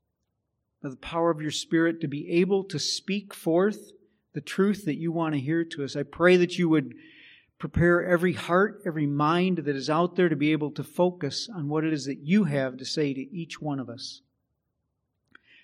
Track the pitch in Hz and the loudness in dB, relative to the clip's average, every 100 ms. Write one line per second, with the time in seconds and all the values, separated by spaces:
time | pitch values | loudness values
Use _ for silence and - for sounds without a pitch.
0 | _ _ _ _ _ _ _ _ 143 127 | _ _ _ _ _ _ _ _ -14 -12
1 | - 165 170 156 151 - - 165 165 165 | -8 -2 -2 -2 -4 -6 -2 2 2 0
2 | 160 143 175 170 185 196 190 147 - - | -6 -6 -2 2 2 0 -2 -6 -6 -6
3 | - 202 196 - 170 165 202 208 - _ | -6 -6 -8 -8 0 2 2 -2 -14 _
4 | _ _ _ 151 - - 202 202 156 147 | _ _ _ -12 -6 0 0 0 -4 -4
5 | 165 165 160 147 131 165 165 156 135 143 | -4 -2 -2 -2 -2 -2 -2 -6 -8 -6
6 | 143 - 175 180 180 180 170 156 127 - | -6 4 6 8 6 2 4 4 2 -8
7 | - - - - _ - 151 - 175 175 | -20 -20 -20 -20 _ -14 -4 2 4 4
8 | 180 175 180 123 - 180 196 - 185 156 | 4 2 2 0 2 4 2 0 -6 -2
9 | 143 143 151 175 185 170 143 135 131 156 | 0 2 2 4 2 0 -2 -2 0 2
10 | 175 175 175 143 151 156 147 143 135 - | 2 2 2 2 2 0 -2 -6 -6 0
11 | 180 180 139 - - 190 143 156 156 156 | 0 0 -6 -6 -10 -8 -4 -2 0 -2
12 | 131 131 143 208 165 143 131 127 127 160 | -6 -6 2 2 2 0 -2 -6 -6 -2
13 | 143 135 135 170 160 - 151 135 117 117 | -2 -4 -8 -10 -12 -8 -6 -6 -8 -12
14 | - - _ _ _ _ _ _ _ _ | -16 -18 _ _ _ _ _ _ _ _
15 | _ _ _ _ _ _ | _ _ _ _ _ _